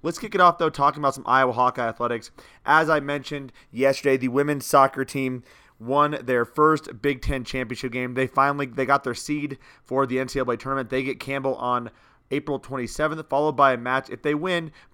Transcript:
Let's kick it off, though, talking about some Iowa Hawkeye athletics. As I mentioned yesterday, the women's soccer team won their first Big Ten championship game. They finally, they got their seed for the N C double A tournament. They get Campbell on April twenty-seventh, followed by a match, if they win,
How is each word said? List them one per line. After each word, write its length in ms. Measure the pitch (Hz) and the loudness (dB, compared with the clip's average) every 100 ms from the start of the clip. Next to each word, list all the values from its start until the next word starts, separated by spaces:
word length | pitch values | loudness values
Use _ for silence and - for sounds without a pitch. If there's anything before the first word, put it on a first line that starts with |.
Let's 160 | 156 165 | -8 -6
kick 160 | 220 | -6
it 60 | 196 | 4
off, 180 | 180 170 | 4 6
though, 120 | 160 | -2
talking 300 | 151 143 151 | 2 0 2
about 140 | 143 | -2
some 100 | 135 | -2
Iowa 280 | - 127 131 | 0 4 4
Hawkeye 360 | 117 127 127 117 | 4 2 2 -4
athletics. 440 | 113 120 117 - - - _ - | -2 -4 -4 -8 -20 -20 _ 2
As 240 | 151 160 | 4 4
I 80 | 156 | 2
mentioned 540 | 139 143 135 147 135 - _ | 0 -6 -6 -10 -12 -18 _
yesterday, 460 | 110 135 135 143 135 | 0 2 2 2 2
the 120 | 127 | 2
women's 380 | 127 147 143 - | 0 0 -2 4
soccer 380 | 143 135 135 | 6 6 2
team 400 | 131 143 131 127 - _ _ _ | -6 -4 -4 -6 -12 _ _ _
won 400 | 113 139 147 151 | -2 2 2 0
their 240 | 120 123 | -2 -2
first 560 | 117 - 156 156 - 110 | 0 2 4 4 -2 -6
Big 220 | 143 135 | -4 -4
Ten 220 | - 139 | -4 -6
championship 480 | 117 131 123 123 131 | -4 -6 -6 -8 -8
game. 220 | 120 123 | -6 -6
They 120 | 123 131 | -2 -2
finally, 400 | 135 139 143 139 | 2 2 2 -4
they 200 | 117 131 | -4 2
got 180 | 139 | 2
their 100 | - | 2
seed 440 | 117 - 147 143 135 - _ | -6 -6 -6 -6 -10 -16 _
for 200 | _ 135 | _ -2
the 140 | 135 127 | 0 0
N 80 | 131 | -2
C 140 | 139 | -4
double 140 | 123 | -2
A 20 | 117 | -4
tournament. 340 | 131 135 120 | -4 -6 -4
They 140 | 131 | -4
get 160 | 131 131 | -4 -6
Campbell 340 | - 139 135 127 | -8 -6 -4 -4
on 340 | 123 123 117 - _ _ _ | -2 -2 -4 -16 _ _ _
April 280 | 139 147 139 | -6 -4 -6
twenty-seventh, 680 | - 139 117 - 151 160 151 | -6 -8 -8 -2 -2 -2 -2
followed 240 | 139 151 | 0 0
by 220 | 139 139 | 4 4
a 20 | 123 | 4
match, 320 | 120 131 135 | 0 -2 -4
if 140 | 120 | -6
they 120 | 151 | -2
win, 380 | 151 180 175 165 - _ | -2 -2 -2 -4 -14 _